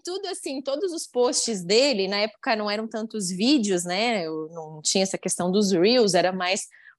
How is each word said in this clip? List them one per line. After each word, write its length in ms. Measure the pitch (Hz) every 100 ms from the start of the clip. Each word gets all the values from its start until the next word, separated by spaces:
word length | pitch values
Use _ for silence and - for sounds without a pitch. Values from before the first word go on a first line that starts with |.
tudo 220 | 339 381 381
assim, 340 | - 339 269
todos 320 | 269 294 392
os 140 | 320 -
posts 580 | 247 247 254 - 202
dele, 420 | 170 220 285 214 190
na 120 | 202
época 360 | 214 - 269
não 160 | 214 208
eram 160 | 208 220
tantos 440 | 220 220 220 180
vídeos, 520 | 185 233 294 202 180 175
né? 400 | 185 233 214 160
Eu 240 | 156 156
não 300 | 165 156 156
tinha 200 | - 196
essa 120 | 190 180
questão 340 | 185 - 180
dos 220 | 196 202
Reels, 400 | 180 196 254 208
era 200 | 175 175
mais 340 | 185 180 190 - _ -